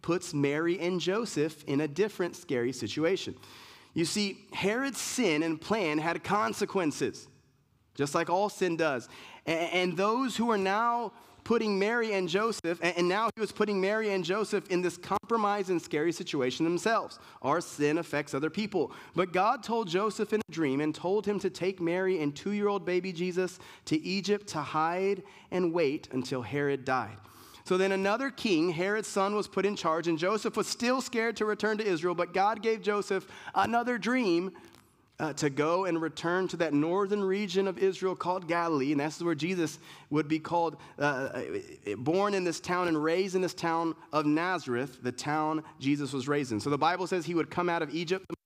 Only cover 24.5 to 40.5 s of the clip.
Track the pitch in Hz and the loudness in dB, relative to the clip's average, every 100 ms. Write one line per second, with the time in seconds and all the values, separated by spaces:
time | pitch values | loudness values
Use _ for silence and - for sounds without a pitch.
24.5 | 160 147 156 160 180 196 196 196 - - | -6 -2 0 2 2 0 0 -4 -20 -4
25.5 | 180 180 170 147 151 - 127 123 131 110 | 0 2 4 2 0 -4 -4 -2 -4 -2
26.5 | 143 143 139 123 131 104 110 - - - | -2 0 0 0 -2 -2 -10 -20 -20 -20
27.5 | - - 185 190 196 190 220 269 - 226 | -18 0 2 4 2 2 2 -2 -2 2
28.5 | 165 165 156 190 214 208 202 196 208 - | 4 2 0 0 0 0 0 2 0 -2
29.5 | - 190 208 170 160 165 160 180 214 220 | 0 0 2 2 2 2 2 2 2 0
30.5 | 214 196 - 233 262 - 233 226 220 214 | -2 -2 0 2 2 0 0 0 0 -2
31.5 | 208 214 214 220 170 175 170 175 180 202 | 0 0 0 0 2 0 0 0 4 2
32.5 | 220 220 220 185 208 190 190 - - - | 2 0 0 2 0 0 -2 -2 -16 -2
33.5 | - 208 233 240 240 185 254 220 170 185 | 0 4 2 2 -2 2 2 4 2 0
34.5 | - - - _ _ _ - 151 143 151 | -8 -20 -20 _ _ _ -6 -4 0 0
35.5 | 135 151 175 190 165 160 147 170 180 185 | 2 2 2 2 0 -2 -2 0 2 0
36.5 | 170 165 143 160 185 196 208 190 196 208 | 0 2 2 2 2 2 0 2 0 2
37.5 | 180 196 180 190 170 185 180 170 185 165 | 2 0 2 0 2 -2 -2 -2 -2 0
38.5 | 170 170 151 135 147 151 143 170 160 160 | 0 2 2 2 2 0 -2 -2 0 0
39.5 | 185 160 - - - - 151 147 156 156 | 0 0 -4 -18 -20 -2 -2 0 -2 0